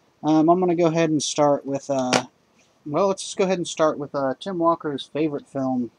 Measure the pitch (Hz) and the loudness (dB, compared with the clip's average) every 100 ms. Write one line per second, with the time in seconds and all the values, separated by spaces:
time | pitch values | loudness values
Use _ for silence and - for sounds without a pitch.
0 | _ _ 151 156 156 175 180 170 170 165 | _ _ 0 2 4 4 2 2 2 2
1 | 165 156 - - 147 143 131 139 - 135 | 0 0 -2 0 2 2 -2 -8 -4 -4
2 | 127 123 - _ _ _ _ _ - 147 | 2 0 0 _ _ _ _ _ -6 0
3 | 196 190 - - 190 185 160 - 156 127 | 0 0 -6 -2 0 0 -4 0 0 0
4 | 143 143 135 127 - 180 165 165 156 135 | -6 -4 -2 -4 -6 -2 0 0 -2 -8
5 | - 143 156 143 - 139 131 131 117 | -6 -4 -2 -4 -8 -6 -2 -2 -4